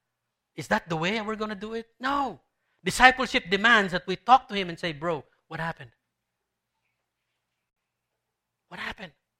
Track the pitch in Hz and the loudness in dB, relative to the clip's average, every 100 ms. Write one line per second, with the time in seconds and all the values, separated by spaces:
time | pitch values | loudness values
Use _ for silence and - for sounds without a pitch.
0 | _ _ _ _ _ - - 208 - 165 | _ _ _ _ _ -14 -2 -2 -2 -4
1 | 170 220 208 220 214 208 214 226 226 - | -2 -2 -4 -6 -8 -8 -10 -10 -12 -8
2 | 262 285 262 - _ _ _ _ 175 - | -4 -2 -4 -8 _ _ _ _ -4 6
3 | 254 254 247 254 170 196 226 226 190 175 | 6 6 0 -2 -2 0 4 4 4 -2
4 | 190 180 - 262 - 202 180 165 175 143 | -4 -4 4 4 4 -6 -6 -6 -8 -6
5 | 170 151 - _ - 160 165 - 123 _ | -6 -6 -8 _ -14 -8 -8 -10 -16 _
6 | _ _ _ _ _ _ _ _ _ _ | _ _ _ _ _ _ _ _ _ _
7 | _ _ _ _ _ _ _ _ _ _ | _ _ _ _ _ _ _ _ _ _
8 | _ _ _ _ _ _ _ 175 - - | _ _ _ _ _ _ _ -12 -12 -12
9 | 180 - _ _ | -16 -18 _ _